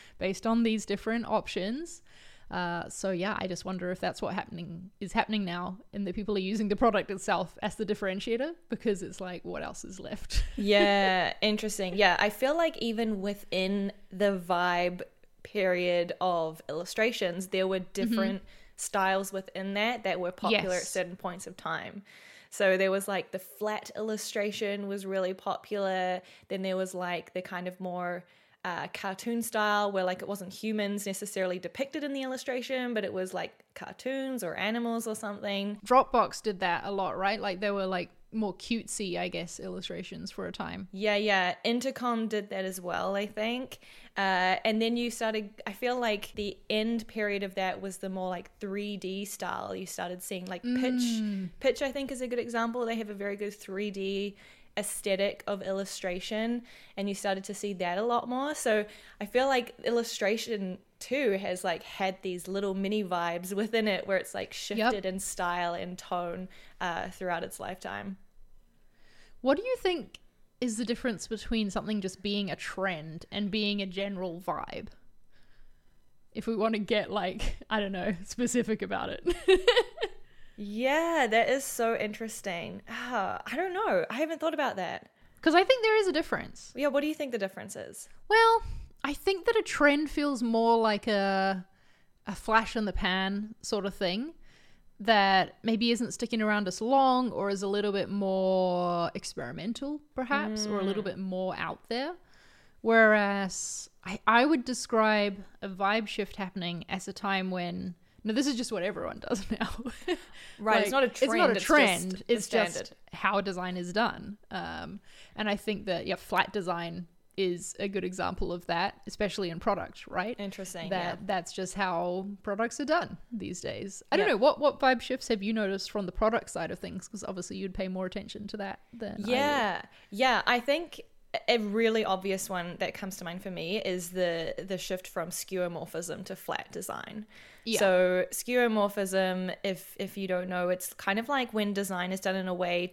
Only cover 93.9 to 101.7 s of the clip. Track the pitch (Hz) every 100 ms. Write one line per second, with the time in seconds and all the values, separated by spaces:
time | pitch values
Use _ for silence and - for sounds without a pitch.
93.9 | - 185 196 294 - - - - - -
94.9 | - 208 214 196 190 175 - 226 220 233
95.9 | 233 214 - 240 226 214 208 196 - 226
96.9 | 269 262 254 254 - 196 202 196 202 208
97.9 | 196 - 202 196 190 190 185 185 175 180
98.9 | 175 170 196 - - 120 156 180 226 277
99.9 | 294 - - 254 285 208 214 208 208 196
100.9 | 196 196 - 190 185 185 - 165